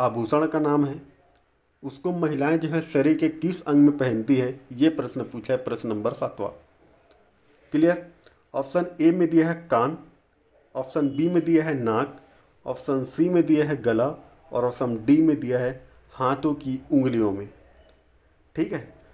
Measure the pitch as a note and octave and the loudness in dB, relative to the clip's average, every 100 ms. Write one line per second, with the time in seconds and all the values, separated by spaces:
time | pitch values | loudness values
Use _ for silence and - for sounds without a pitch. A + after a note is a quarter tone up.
0 | B2 A2+ A2 D3+ D#3 D#3+ D3+ D3 C#3 - | -2 -2 0 0 2 0 2 2 0 -4
1 | - _ _ _ _ _ _ _ C3+ - | -16 _ _ _ _ _ _ _ -16 -8
2 | F3+ F3 D#3+ C3+ C#3+ E3 D#3 D#3+ D#3+ C#3+ | -6 -2 -2 0 0 0 0 -4 -2 2
3 | C#3+ D3+ D#3+ - E3+ F3+ - C#3+ C#3+ C#3+ | 2 2 0 -2 -4 -4 2 6 6 4
4 | B2+ A2+ A2 C3 B2 B2+ - B2 D#3 D#3 | 0 0 2 2 0 -6 -16 0 0 2
5 | B2 B2+ A2+ A#2+ - B2+ - A2+ A#2 G#2+ | -6 -8 -10 -10 -4 -4 -2 -6 -4 -2
6 | A2 - B2 - G2 - _ _ _ _ | -4 -4 -8 -6 -10 -10 _ _ _ _
7 | _ _ _ _ _ _ _ D3+ E3+ F3 | _ _ _ _ _ _ _ 2 2 2
8 | - _ _ _ _ C3+ C#3 F3 E3+ - | -8 _ _ _ _ -8 -2 -2 -4 2
9 | D#3+ F3+ E3 E3 D#3+ E3 - - C3 E3 | 2 4 2 4 2 -2 0 2 2 -2
10 | - _ _ _ _ _ _ C3 C3 E3 | -14 _ _ _ _ _ _ -10 -4 -2
11 | C#3+ C3+ E3+ F3 D#3+ E3 D#3 C#3 A2+ A2 | -2 0 0 2 4 2 2 -2 0 0
12 | C#3 - - _ _ _ - B2+ - C3+ | -2 -8 -20 _ _ _ -12 -8 -4 -4
13 | C3 - F3 F3 D3+ D3+ D3 C#3 A2+ A2+ | -4 0 2 2 4 2 2 0 0 0
14 | C3 D#3+ - _ _ A#2+ B2 A#2+ B2+ A2+ | 0 -4 -18 _ _ -2 -2 -2 -4 -2
15 | A2 D3+ D#3+ C#3+ A#2+ B2 B2+ C3 - - | 4 4 6 2 -2 -2 -2 -6 -18 -20
16 | _ - B2+ C3+ D#3 D3 C3+ C3 - C#3+ | _ -4 -2 0 -2 -4 -6 -8 0 2
17 | B2+ A#2 G#2 G2 G2+ - _ _ _ _ | 2 0 0 -2 -10 -18 _ _ _ _
18 | _ _ _ _ _ - - D3+ - - | _ _ _ _ _ -6 -4 -6 -10 -20
19 | _ | _